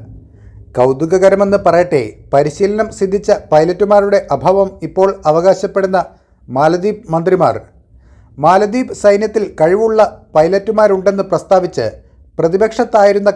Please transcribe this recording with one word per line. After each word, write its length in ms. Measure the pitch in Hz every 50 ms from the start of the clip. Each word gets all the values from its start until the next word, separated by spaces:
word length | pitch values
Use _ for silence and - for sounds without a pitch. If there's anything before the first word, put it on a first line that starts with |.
| - - - - - - - - - - - - - - -
കൗതുകകരമെന്ന് 840 | 123 123 131 135 135 160 160 185 185 190 190 196 196 202 196 202 196 196
പറയട്ടെ, 360 | 180 165 175 175 175 165 139 113 107 - - - - 143
പരിശീലനം 560 | 139 147 151 - - 202 196 208 214 214 202 - -
സിദ്ധിച്ച 300 | 196 190 190 202 - - 196 151 - - 156
പൈലറ്റുമാരുടെ 680 | 151 160 175 180 175 208 196 208 202 202 202 202 196 202 - -
അഭാവം 340 | 123 127 175 190 196 196 190 190 - 165 151
ഇപ്പോൾ 180 | - 185 190 196 - 196 - 156
അവകാശപ്പെടുന്ന 720 | 156 165 175 190 180 185 208 185 160 196 190 190 190 180 170 - - _ _ _ _ _ _ - 123 131
മാലദ്വീപ് 520 | 147 160 175 180 180 214 214 214 - - 160
മന്ത്രിമാർ 400 | 170 165 185 180 175 160 123 104 104 - - _ _ _ _ _ - _ _ _ _ _ _ - 135 143
മാലദ്വീപ് 500 | 160 185 202 208 202 208 254 254 - - -
സൈന്യത്തിൽ 440 | - 208 202 202 214 214 214 220 202 - - -
കഴിവുള്ള 400 | 156 165 185 208 226 220 220 220 208 175 - - _ _ -
പൈലറ്റുമാരുണ്ടെന്ന് 920 | 156 156 170 196 196 196 220 214 214 214 202 196 190 185 202 196 196 190 190
പ്രസ്താവിച്ച് 560 | 175 160 - - 196 185 180 175 - 139 117 107 - - _ _ _ _ _ _ _ -
പ്രതിപക്ഷത്തായിരുന്ന 920 | 156 160 175 190 220 220 220 - 240 233 - 214 202 202 196 202 202 202 196